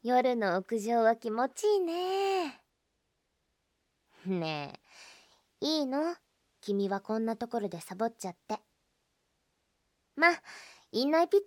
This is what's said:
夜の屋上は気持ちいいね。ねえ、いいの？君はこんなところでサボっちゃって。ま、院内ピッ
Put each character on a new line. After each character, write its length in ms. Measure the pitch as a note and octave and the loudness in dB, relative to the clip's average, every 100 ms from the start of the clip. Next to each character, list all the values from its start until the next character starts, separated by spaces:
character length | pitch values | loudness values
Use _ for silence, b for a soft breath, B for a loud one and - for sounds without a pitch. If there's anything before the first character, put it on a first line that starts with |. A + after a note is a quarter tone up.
夜 320 | A#3 B3 B3+ B3 | 4 4 4 2
の 220 | G3+ F3 | 2 0
屋 220 | F#3 A3+ | 0 -4
上 240 | G#3 A#3 | 0 4
は 120 | A3+ A#3 | 4 2
気 160 | A#3 | -2
持 180 | A3 B3+ | -2 -2
ち 140 | - | 0
い 140 | G#4 G#4 | 0 2
い 20 | |
ね。 800 | F4 E4+ F4+ F#4+ G4 F#4+ D#4+ - _ _ _ _ _ _ _ _ _ _ _ _ _ _ _ _ F3+ | 0 -2 -2 -2 0 0 -2 -8 _ _ _ _ _ _ _ _ _ _ _ _ _ _ _ _ -6
ね 540 | F#3 D#3+ D3+ C#3+ - B B B B B B B _ | -4 -2 -4 -8 -14 B B B B B B B _
え、 40 | C#4+ | -2
い 160 | D#4 | 0
い 40 | C#4 | 0
の？ 280 | C4+ D#4+ E4+ _ _ _ _ | -2 -2 -4 _ _ _ _
君 280 | - G3+ G3 | -4 -2 0
は 120 | G3 | -2
こ 160 | G3 A3 | -4 -4
ん 80 | A3+ | -2
な 100 | A3+ | -4
と 120 | A#3+ | -4
こ 140 | A#3+ | -4
ろ 80 | G3+ | -4
で 120 | E3+ | -8
サ 140 | - F#3 | -12 -6
ボ 100 | A3+ | -6
っ 100 | A3+ | -4
ち 120 | G3 | -14
ゃ 40 | |
っ 60 | E3+ _ | -14 _
て。 120 | G#3+ _ _ _ _ _ _ _ _ _ _ _ _ _ _ _ - | -12 _ _ _ _ _ _ _ _ _ _ _ _ _ _ _ 2
ま、 120 | E4+ E4+ B B B B B | 4 4 B B B B B
院 180 | G#3+ C4+ | -2 2
内 180 | D#4+ F4 | 2 4
ピ 120 | |
ッ 20 | G4+ | 2